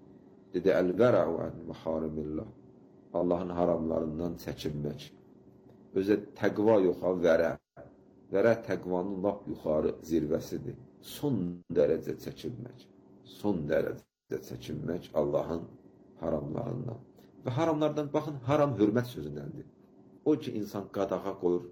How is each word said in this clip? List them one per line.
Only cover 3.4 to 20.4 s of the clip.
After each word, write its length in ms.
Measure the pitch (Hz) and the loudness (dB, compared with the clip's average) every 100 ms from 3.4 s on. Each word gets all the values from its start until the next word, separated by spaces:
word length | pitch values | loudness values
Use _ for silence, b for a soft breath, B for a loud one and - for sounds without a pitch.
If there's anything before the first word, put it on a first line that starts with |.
| 90 | -2
haramlarından 840 | 87 87 82 80 80 80 78 85 85 | 0 2 2 0 -2 -2 -4 -6 -6
çəkinmək. 760 | - 71 80 73 73 67 - - - - - - - - - | -10 -8 -6 -6 -6 -8 -14 -20 -20 -20 -20 -20 -20 -20 -6
Özə 260 | 98 95 104 - | -2 2 2 0
təqva 440 | - 104 92 104 110 | -2 0 4 6 6
yox, 220 | 92 87 | 6 2
ha, 120 | 87 | 0
vərə. 440 | 92 85 82 82 69 _ - - - - - - | 4 6 6 4 0 _ -20 -20 -20 -20 -20 -4
Vərə 240 | 92 113 113 | 4 4 4
təqvanın 640 | - 92 92 90 95 98 | 0 -4 -2 -2 -2 0
lap 240 | 101 - - | 0 -2 -6
yuxarı 480 | - - 76 78 - | -6 0 2 2 -2
zirvəsidir. 720 | - 80 76 80 - 85 67 - - - | -2 0 2 -2 -2 -8 -8 -12 -14 -20
Son 640 | - - 147 117 87 87 - | -16 -6 -2 0 -2 -6 -4
dərəcə 480 | 82 71 80 - 78 | 2 4 2 -4 -8
çəkinmək. 680 | 73 69 - 60 - - - - - - | -10 -10 -10 -10 -12 -16 -20 -20 -20 -20
Son 460 | - - 104 92 73 | -20 -6 -2 -2 0
dərəcə 720 | 78 - - - _ - 65 | 0 0 -4 -14 _ -8 -8
çəkinmək 680 | - 64 - 76 80 87 - | -8 -12 -10 -8 -6 -6 -4
Allahın 520 | 78 73 71 73 82 85 - - - - - | 0 2 0 -2 -6 -8 -16 -20 -20 -20 -8
haramlarından. 840 | 82 78 143 - - 90 123 117 - - B - | -4 -2 -2 -6 -4 -6 -6 -10 -14 -20 B -12
Və 80 | 131 | -6
haramlardan, 600 | 120 165 151 151 151 147 | 0 2 2 0 0 -2
baxın, 240 | 156 147 143 | -2 -4 -6
haram 320 | 117 147 143 107 | 0 4 4 4
hörmət 300 | 104 113 120 | 4 4 0
sözündəndir. 600 | - 76 73 71 - - - - - - - | -4 -8 -8 -10 -12 -14 -18 -20 -20 -20 -4
O 140 | - | 0
ki, 160 | 151 | 0